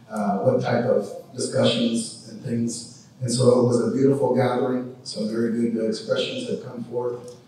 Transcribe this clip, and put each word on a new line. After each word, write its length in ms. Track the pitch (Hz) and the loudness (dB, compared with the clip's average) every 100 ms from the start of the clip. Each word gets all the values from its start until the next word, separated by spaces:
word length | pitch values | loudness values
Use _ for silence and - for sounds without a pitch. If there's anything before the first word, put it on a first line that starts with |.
| - | -10
uh, 300 | 107 101 98 | -2 0 2
what 220 | - 120 | 2 2
type 240 | - - 123 | 2 2 4
of 240 | - - - - | 2 0 -8 -14
discussions 960 | 120 - 123 117 120 117 117 - - - | -8 -4 2 2 2 2 0 -4 -10 -16
and 120 | - | -12
things. 640 | - 117 117 - - - - - | -4 -2 -2 -4 -10 -18 -20 -8
And 100 | 120 | -2
so 300 | 123 120 120 | 4 6 6
it 20 | |
was 180 | 120 117 | 4 4
a 100 | 110 | 2
beautiful 440 | 131 135 - 123 120 | 2 4 4 2 2
gathering. 600 | 120 123 131 127 123 - | 2 0 0 -2 -6 -12
Some 260 | - - 107 | -12 -6 -4
very 220 | 113 117 | -2 0
good, 300 | 113 117 110 | 0 0 0
uh, 60 | 110 | -2
expressions 600 | 104 - - 127 127 123 | -2 -2 -2 -2 -4 -6
have 160 | - 127 | -6 -6
come 180 | 120 117 | -12 -8
forth, 500 | 120 123 120 - - | -4 -4 -6 -10 -18